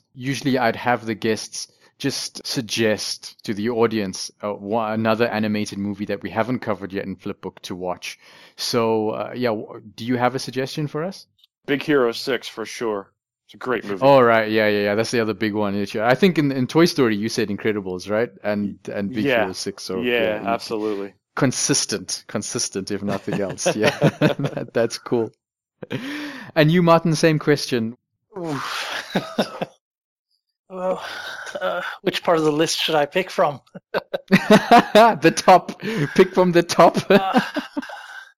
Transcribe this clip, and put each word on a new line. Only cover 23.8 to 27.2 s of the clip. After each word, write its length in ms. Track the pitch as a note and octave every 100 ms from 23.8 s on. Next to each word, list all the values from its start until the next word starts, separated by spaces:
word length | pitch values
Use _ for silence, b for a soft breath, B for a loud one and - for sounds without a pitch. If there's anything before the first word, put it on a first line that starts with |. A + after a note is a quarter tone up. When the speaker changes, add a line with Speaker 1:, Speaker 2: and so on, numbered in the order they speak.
| D3
Speaker 1:
<laughs> 100 | -
that, 680 | D3+ - D3+ C#3+ C#3 - C3
that's 240 | A#2+ A#2 -
cool. 320 | - A#2+ A2 - _ _ _ _ - B C4 D4 D4 C4 G#3+ -
And 160 | D3+
you, 100 | F3
Martin, 300 | E3+ E3 E3+
same 240 | D3+